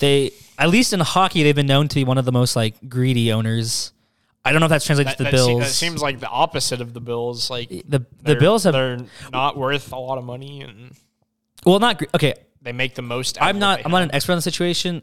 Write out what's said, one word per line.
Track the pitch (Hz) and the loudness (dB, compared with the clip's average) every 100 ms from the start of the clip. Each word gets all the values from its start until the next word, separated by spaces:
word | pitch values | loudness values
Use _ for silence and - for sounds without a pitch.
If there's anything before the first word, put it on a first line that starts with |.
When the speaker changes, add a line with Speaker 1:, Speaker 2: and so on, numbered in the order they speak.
Speaker 1:
They, | 143 139 135 - - - | 0 2 0 -6 -12 0
at | 151 | 2
least | 202 254 | 4 2
in | 196 | 0
hockey, | 160 185 185 170 | 0 2 2 4
they've | 147 | 2
been | 143 139 | 4 4
known | 139 147 | 2 2
to | |
be | 147 | 0
one | 131 131 | 0 0
of | |
the | 127 | 2
most, | 123 123 127 | 2 2 0
like, | 110 - 139 | -2 -4 -8
greedy | 127 127 123 117 | -2 0 2 2
owners. | 110 113 113 113 - - _ _ _ _ _ | 2 0 -2 -2 -4 -8 _ _ _ _ _
I | 127 | 0
don't | 151 | 4
know | 160 | 4
if | |
that's | 151 - | 2 2
translated | 143 135 | 2 0
Speaker 2:
That, | 135 | -2
Speaker 1:
to | |
the | 123 | 0
Speaker 2:
that | 131 | 4
se-, | 123 | 4
Speaker 1:
Bills. | 120 | 2
Speaker 2:
that | 120 | 0
seems | 127 170 160 | -2 -2 -2
like | 147 131 | -4 -4
the | 110 | -6
opposite | 123 165 147 - 123 | -2 -2 -2 -4 -4
of | 120 | -8
the | 120 | -12
Bills. | 117 120 120 120 - | -8 -6 -6 -6 -6
Like, | 123 120 | -6 -10
Speaker 1:
The, | 120 - 143 | -12 -4 -4
the | 120 - | -4 -6
Speaker 2:
they're, | - 135 | 0 4
Speaker 1:
Bills | 175 220 | 4 4
have | 196 | 2
Speaker 2:
they're | 135 131 123 120 - - | 2 0 -4 -10 -16 -8
not | 127 139 143 | -2 -2 0
worth | 131 143 - | -2 -4 -6
a | 131 | -10
lot | 127 131 | -8 -8
of | |
money, | 123 123 135 143 | -8 -12 -14 -16
and | 135 104 123 135 _ _ _ _ _ _ | -18 -20 -20 -20 _ _ _ _ _ _
Speaker 1:
Well, | - 196 | 4 4
not | 240 226 | 4 0
gr-, | 156 | -2
okay. | 175 143 - _ _ | 0 0 -2 _ _
Speaker 2:
they | 123 | -10
make | 120 131 | -4 -4
the | - | -6
most | 123 123 127 - | -8 -6 -6 -2
out | |
Speaker 1:
I'm | 165 202 | 0 0
Speaker 2:
of | |
Speaker 1:
not, | 202 | 0
Speaker 2:
what | 190 | 0
they | |
Speaker 1:
I'm | 156 | 0
not | 180 | 0
Speaker 2:
have. | 175 | 2
Speaker 1:
an | |
expert | 143 - | -2 0
on | 175 | -2
the | |
situation. | 170 - 175 170 180 170 | -2 -2 -2 -2 -4 -6